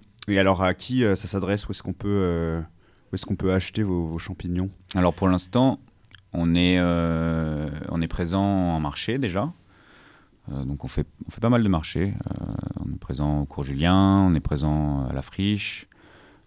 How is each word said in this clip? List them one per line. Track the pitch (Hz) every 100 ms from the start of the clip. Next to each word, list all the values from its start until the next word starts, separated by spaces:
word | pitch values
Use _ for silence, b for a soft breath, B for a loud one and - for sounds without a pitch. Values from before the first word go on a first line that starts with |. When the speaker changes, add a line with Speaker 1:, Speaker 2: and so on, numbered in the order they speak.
| - _ -
Speaker 1:
Et | 98
alors, | 95 92
à | 92
qui, | 92 - 127
euh, | 113
ça | 95 -
s'adresse ? | 98 90 104 -
Où |
est-ce | 101
qu'on | -
peut, | 90 101
euh, | 101 92 85 82 82
où | 82 _ _ _ _
est-ce | 95 -
qu'on | 95
peut | 95
acheter | 92 - -
vos, | 104 90 82
vos | 82
champignons ? | - - 90 87 95 - - 95
Speaker 2:
Alors | 90
pour | 85 95
l'instant, | 90 - 120 131 - - _ - - _
on | 85 85 85
est, | 90 90
euh, | 87 85 85 80 82 82 80 76 76 78 -
on | 85
est | 82
présent | - 85 95
en | 98 98 90 80
marché | 76 - - 127
déjà. | 120 90 143 170 b b b b b b b _ -
Euh, | 67
donc | 67 71
on | 65
fait, | - - - -
on |
fait | -
pas | 117
mal | 120
de | 107
marchés. | 85 82 - 98 104 -
Euh, | - - - - -
on | -
est | 69
présent | - 67 73 73
au |
Cours | 71 -
Julien, | 67 67 82 95 95 98 95
on |
est | 78
présent | - 73 76 76 76 69 65
à |
la | 67
Friche, | - - 98 104 - - - B B B B B